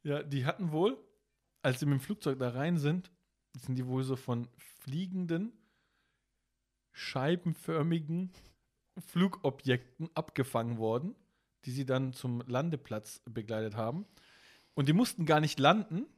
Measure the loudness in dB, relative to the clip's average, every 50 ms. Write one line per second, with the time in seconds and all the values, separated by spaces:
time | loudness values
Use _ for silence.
0 | _ -4 -4 -4 -4 -4 -2 0 0 0 -2 -2 -4 -2 2 2 2 2 2 -2
1 | -12 _ _ _ _ _ _ _ _ _ _ _ 0 0 0 2 2 2 2 2
2 | 0 -4 -8 -2 0 -2 0 0 -2 -2 -2 0 0 2 2 2 2 2 0 0
3 | -2 -8 _ _ _ _ _ _ _ _ -20 -12 -4 -2 -2 -2 0 0 -2 -2
4 | 0 -2 -4 -4 -2 -4 -2 -2 -4 -8 _ _ -20 -20 -20 -18 -12 -8 -6 -6
5 | -6 -4 -4 -6 -2 -2 -2 -2 -2 -4 -8 _ _ _ _ _ _ _ _ _
6 | _ _ _ _ _ _ _ _ _ _ _ _ _ _ _ _ _ _ _ -14
7 | -12 -6 -4 0 2 2 0 2 0 -4 -4 -2 -4 -2 0 0 2 2 2 0
8 | 0 -2 -2 -2 -4 -6 -10 -18 -20 -20 _ _ _ _ _ _ _ _ _ -16
9 | -16 -4 2 2 2 2 2 0 -2 -2 -2 0 2 2 2 2 0 -10 _ -10
10 | -10 -6 _ -6 -6 -4 _ -2 -2 0 0 -2 -2 -2 -2 -2 0 0 0 0
11 | -2 -6 -10 _ _ _ _ _ _ _ _ _ -12 -8 -6 -6 -2 0 0 0
12 | 0 -2 -6 -6 -4 -4 -4 -4 -4 -2 -2 0 0 0 -2 -4 -6 -8 -8 -8
13 | -8 -10 -20 -16 _ -10 -10 -10 -6 -4 -4 -4 -4 -4 -2 -2 -2 -2 -4 -6
14 | -8 _ _ -20 -20 -20 -20 -20 -20 -20 -20 -20 _ _ _ 0 4 6 6 6
15 | 4 2 0 -2 2 4 6 6 6 2 2 6 6 6 6 6 2 -2 -4 -6
16 | -6 -8 _